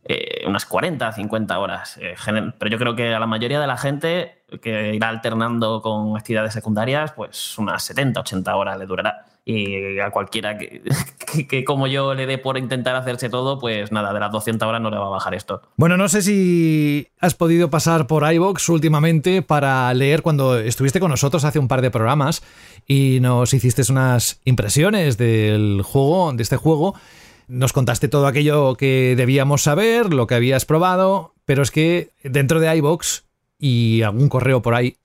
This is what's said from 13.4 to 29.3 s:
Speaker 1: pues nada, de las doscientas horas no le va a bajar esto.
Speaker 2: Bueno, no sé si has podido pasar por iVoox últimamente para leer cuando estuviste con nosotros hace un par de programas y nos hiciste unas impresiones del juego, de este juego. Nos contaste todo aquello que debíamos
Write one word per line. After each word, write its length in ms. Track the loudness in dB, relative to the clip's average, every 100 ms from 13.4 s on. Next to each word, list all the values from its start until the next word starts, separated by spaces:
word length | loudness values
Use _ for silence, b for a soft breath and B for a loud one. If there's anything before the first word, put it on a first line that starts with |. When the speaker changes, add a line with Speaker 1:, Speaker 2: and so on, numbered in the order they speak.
| -2 -4
Speaker 1:
pues 320 | -4 -4 -2
nada, 220 | -4 -2
de 80 | -2
las 100 | -4
doscientas 380 | -4 -4 -2 -2
horas 120 | -2
no 80 | -4
le 100 | -4
va 80 | -4
a 40 |
bajar 240 | -6 -6
esto. 280 | -8 -8 -10 _ 0
Speaker 2:
Bueno, 200 | 2 4
no 120 | 2
sé 140 | 2
si 840 | 2 2 2 2 2 2 2 -2 -6 _
has 160 | -2
podido 340 | 2 2 4 2
pasar 380 | 2 2 2 2
por 240 | 2 4
iVoox 380 | 4 2 0 0
últimamente 720 | 2 2 2 4 2 2 0
para 500 | 2 0 2 2 2
leer 280 | 2 2 2
cuando 360 | 2 2 2 2
estuviste 420 | 0 0 0 2
con 100 | 0
nosotros 340 | 2 0 2
hace 140 | 0 0
un 80 | 0
par 140 | 0
de 100 | 0
programas 540 | 0 0 2 0 -2 B B B B 0
y 320 | 2 4 4
nos 320 | 4 2 2
hiciste 300 | 2 2 2 2
unas 500 | 2 4 2 0 -4
impresiones 760 | 0 0 2 2 2 2 0 0
del 600 | 2 2 2 2 2 0
juego, 500 | 0 0 2 2 0
de 80 | -2
este 120 | -2 0
juego. 380 | 2 2 0 B B B B B B
Nos 240 | -2 0
contaste 340 | 2 0 0 0
todo 220 | 2 2
aquello 480 | 2 2 4 2 2
que 380 | 2 4 4 4
debíamos 460 | 4